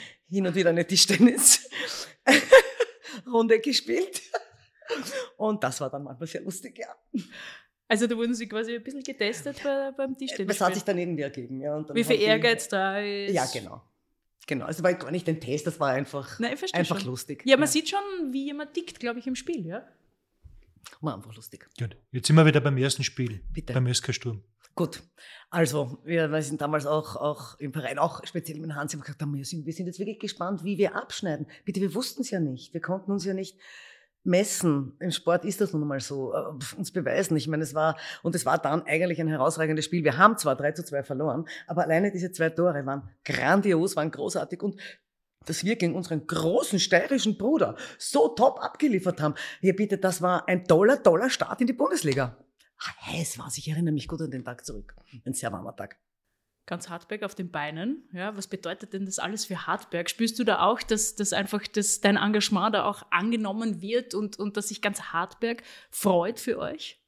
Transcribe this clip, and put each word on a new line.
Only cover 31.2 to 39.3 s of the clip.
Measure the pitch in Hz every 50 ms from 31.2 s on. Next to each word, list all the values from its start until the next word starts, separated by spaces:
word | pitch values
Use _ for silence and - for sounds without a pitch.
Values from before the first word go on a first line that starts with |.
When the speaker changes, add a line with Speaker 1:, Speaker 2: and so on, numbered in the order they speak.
| - 175 151 147 151 - - - _
Speaker 1:
Bitte, | - 170 190
wir | 196 185 151
wussten's | 226 262 - - - 247 -
ja | 202 185
nicht, | 160 143 131 127 - - -
wir | 165
konnten | - - 185 190 185 190
uns | 196 202 170
ja | 196 190
nicht | 190 190 185 - _ - - - - - - - - _ _ _ _
messen. | _ 185 175 185 214 - - - 185 170 147 139 135 131 - _
Im | 190 180
Sport | 151 - - 170 170 185 202
ist | 214 180 -
das | 208 185
nun | 160 156 147
mal | 147 139 135
so, | 120 - 143 135 131 117 -
äh, | 156 131 - 156 127 143 - -
uns | - 175 -
beweisen. | - 185 147 127 - - 196 - 160
Ich | 151 123 151
meine, | 156 151
es | 160 131 135
war, | 156 156 160 156 - - - - -
und | - 180 156
es | 170 -
war | 131 147 165
dann | - 139 147 170
eigentlich | 165 - 151 160 180 180 170 151
ein | 160
herausragendes | 160